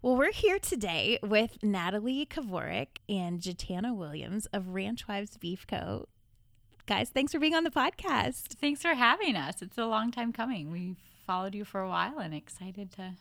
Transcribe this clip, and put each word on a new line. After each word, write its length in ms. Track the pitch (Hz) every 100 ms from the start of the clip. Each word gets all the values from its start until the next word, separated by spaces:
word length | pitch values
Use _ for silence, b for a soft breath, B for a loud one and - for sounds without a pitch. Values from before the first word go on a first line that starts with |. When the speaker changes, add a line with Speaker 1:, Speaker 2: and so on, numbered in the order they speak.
Speaker 1:
Well, 140 | 247 254
we're 140 | 302
here 260 | 427 427 392
today 600 | - 262 196 165 101 233
with 400 | 202 214 226 -
Natalie 640 | 214 196 175 202 226 262 294
Kavorik 640 | 311 240 180 82 175 - - -
and 320 | 202 175 175
Jatana 560 | 185 180 - 180 233 220
Williams 520 | 160 151 - 202 214
of 220 | 202 185
Ranch 380 | 185 196 240 -
Wives 300 | 202 208 -
Beef 300 | 170 185 -
Co. 400 | 202 175 - - _ _ - _ - _ - -
Guys, 220 | 196 240
thanks 240 | 269 277
for 40 | 320
being 160 | 311
on 100 | 330
the 60 | 330
podcast. 880 | 302 269 - 381 247 240 254 - -
Speaker 2:
Thanks 260 | 294 294
for 140 | 339 285
having 400 | 233 330 392 196
us. 260 | 139 -
It's 160 | 190 -
a 80 | 226
long 240 | 220 226
time 240 | 240 233
coming. 380 | 226 233 220 147
We've 260 | 170 180 180 - - -
followed 260 | 185 190
you 100 | 202
for 180 | 208 196
a 60 | 190
while 300 | 175 175 311
and 160 | 175
excited 580 | 156 - - 185 190 196
to 180 | - 185 180